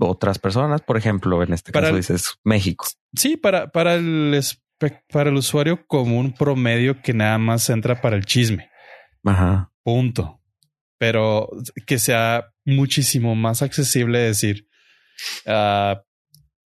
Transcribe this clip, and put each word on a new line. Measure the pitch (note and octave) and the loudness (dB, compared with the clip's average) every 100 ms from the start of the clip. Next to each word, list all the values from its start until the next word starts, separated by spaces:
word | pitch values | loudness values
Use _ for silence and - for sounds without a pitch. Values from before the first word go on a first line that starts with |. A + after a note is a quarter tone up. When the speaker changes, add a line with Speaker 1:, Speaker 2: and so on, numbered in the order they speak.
Speaker 1:
otras | F2 F#2 G2 G2 | -2 0 -2 -2
personas, | G2 G#2+ D3 D3 | -2 0 0 -2
por | - A2+ | -2 -2
ejemplo, | A2 G2 F#2 F2 | 0 0 0 0
en | F2 | 0
este | E2 - | -2 -2
Speaker 2:
Para | D3+ D#3 | 0 2
Speaker 1:
caso | |
Speaker 2:
el | F#2 | 0
Speaker 1:
dices | F2+ F2 - - | 0 -2 -4 -4
México. | G#2+ G#2+ F2+ E2+ - - _ | 0 0 0 -4 -8 -12 _
Speaker 2:
Sí, | - C4+ D#4+ | -2 -2 0
para, | G3+ F#3 D3+ | 0 0 0
para | E3+ E3+ | 0 2
el | E3+ E3+ D#3+ D3 | 2 0 0 2
espe-, | C#3+ C3 - _ - D3 - _ | 2 0 -8 _ -4 -4 -4 _
para | D3+ D3 | 0 2
el | C#3 | 0
usuario | B2 D3 D3 F3 - | 0 0 0 -2 -2
común | D3 A#2+ A#2 C3 - | -2 0 0 0 0
promedio | D3 C3 A#2+ A#2 B2+ C3+ | 0 2 2 2 0 -2
que | - | -2
nada | A#2 G#2+ A2 | 0 2 2
más | A2+ A#2 - | 2 0 0
entra | A2+ A#2+ B2 | 0 0 0
para | B2 G#2 | 0 0
el | F#2+ | 0
chisme. | B2+ A2+ G2 - _ - - _ _ | 0 0 -2 -8 _ -20 -20 _ _
Speaker 1:
Ajá. | G2 F#2 F2+ F#2+ F2+ _ | 0 2 2 0 -2 _
Speaker 2:
Punto. | - A#2+ B2 A#2 D#2+ - _ _ _ _ _ - | -2 0 0 -2 -6 -10 _ _ _ _ _ -4
Pero | A#2 A2+ A2 G#2+ A2 G#2 B2+ - - | 0 2 2 0 -2 -10 -14 -10 -4
que | A#2+ | -2
sea | - A#2 A2+ A#2 - _ - | 2 2 2 -2 -4 _ 0
muchísimo | C3+ C3+ - B2+ C3 A#2 A2 | 0 2 0 0 0 0 0
más | A2+ A#2 | 0 0
accesible | C#3 - C3+ B2+ A#2+ A#2+ | -2 -2 -2 0 2 2
decir, | A#2 G#2 G#2+ G2+ - _ _ _ _ - - - - | 0 0 -2 -4 -8 _ _ _ _ -16 -12 -10 -2
ah, | G#2+ G#2 G2+ G2+ G2 _ _ _ _ _ _ _ | 0 2 2 0 -2 _ _ _ _ _ _ _